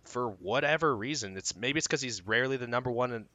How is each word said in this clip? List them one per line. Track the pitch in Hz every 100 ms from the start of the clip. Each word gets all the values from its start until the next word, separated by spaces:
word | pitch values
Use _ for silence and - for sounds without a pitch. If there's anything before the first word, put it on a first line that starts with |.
for | - 123 120
whatever | 92 - 127 147 160 160 117
reason. | 120 147 104 95
It's, | -
maybe | 90 120 147
it's | -
'cause | 147
he's | 131 104 92
rarely | 113 131 135
the | 120
number | 123 127
one | 120 123
in, | 117 104